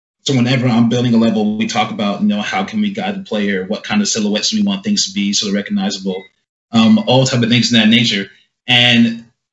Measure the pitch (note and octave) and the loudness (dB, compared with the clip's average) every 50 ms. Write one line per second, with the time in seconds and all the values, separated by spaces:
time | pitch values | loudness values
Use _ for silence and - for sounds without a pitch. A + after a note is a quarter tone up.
0 | _ _ _ _ - - C#3 B2 A#2 B2 C3+ C3 A#2+ B2+ A2+ A#2 A#2 A2+ B2 B2 | _ _ _ _ -4 -2 0 0 2 2 0 0 0 2 2 2 2 2 2 0
1 | B2 B2 A2+ A2+ A2+ A2+ G2+ A2 G#2 G#2+ G#2+ G#2+ A2 A2 - A2 G#2+ - A2+ G2+ | 0 2 2 2 2 2 2 0 0 -2 -2 -2 -4 -4 -2 -2 -4 -4 -4 -4
2 | G#2 G2+ G2+ G2+ G#2 G#2 G#2 G#2 G#2 - - - G2+ - - G#2+ G#2 G#2 G2 G#2+ | -4 -4 -2 0 0 0 0 -2 -4 -4 -4 -4 -4 -4 -2 -2 -2 -2 -2 -4
3 | F#2+ G2 G2+ F#2+ G2 - A2 G#2 G2+ G2+ G2+ F#2 F#2 F#2 G#2+ - - - A2+ G#2 | -6 -6 -6 -8 -8 -6 -4 -4 -2 -2 -2 -2 -4 -4 -6 -8 -6 -4 -2 0
4 | G2+ G2 - A2+ G#2 G#2 G2+ G2+ - - A2 G#2+ G#2 G2+ G2 F#2+ - G#2+ G#2 G2 | 0 0 -2 -2 -2 -2 -2 -2 -2 -2 -2 0 0 0 -2 -4 -4 -2 -2 -2
5 | - - - G2+ G2+ G2+ G2+ - - G2+ G2 G2+ G2+ - G#2 G2+ F#2+ G#2 F#2+ F#2+ | -2 -4 -4 -4 -2 -2 -2 -2 -4 -2 -4 -4 -4 -2 -4 -2 -2 -4 -4 -6
6 | F#2+ F#2+ F#2 F#2 F#2+ - _ _ _ _ _ _ _ _ - A2+ A2+ A2 A2 G#2+ | -6 -6 -6 -6 -8 -16 _ _ _ _ _ _ _ _ 2 4 4 6 4 4
7 | - - B2 C3 C3+ - C3+ B2 A#2 A2 A#2+ A#2+ A2+ - A#2+ A2+ G#2+ G#2+ A#2 A#2+ | 4 2 2 2 2 2 0 0 0 2 2 2 2 2 2 4 4 4 4 4
8 | A#2+ A2+ G#2+ G2 G2 - _ _ _ _ _ _ _ A#2+ B2 B2 A#2+ B2 A#2+ A#2 | 2 0 -2 -4 -6 -8 _ _ _ _ _ _ _ 0 2 4 4 4 4 4
9 | A#2 A2+ A2+ A2+ - _ _ _ _ _ | 4 2 0 -4 -12 _ _ _ _ _